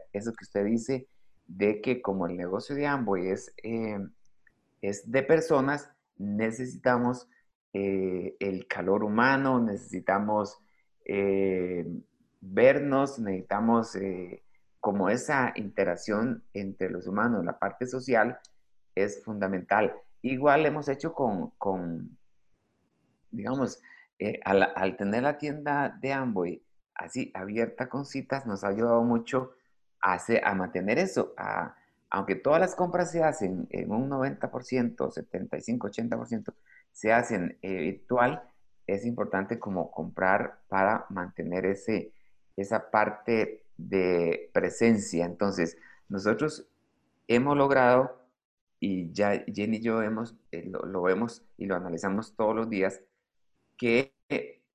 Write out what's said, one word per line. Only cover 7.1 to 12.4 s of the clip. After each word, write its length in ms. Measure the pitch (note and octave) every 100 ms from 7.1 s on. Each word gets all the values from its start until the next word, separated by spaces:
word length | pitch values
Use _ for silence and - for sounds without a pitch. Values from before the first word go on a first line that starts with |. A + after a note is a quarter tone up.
| B2 - _ _ _ _
eh, 640 | G2 G2 F#2+ F#2+ F#2 F2+ -
el 280 | G2 F#2 -
calor 360 | - F2+ G#2
humano, 560 | G#2+ G#2+ B2+ C3+ C3+ B2
necesitamos, 1000 | A2+ G2 - F#2 - G2 G#2 G#2+ G2+ - _ _ _ _ -
eh, 840 | G2 G2 G2 F#2+ F#2 F2+ F2 E2+ F2+ - _ _ _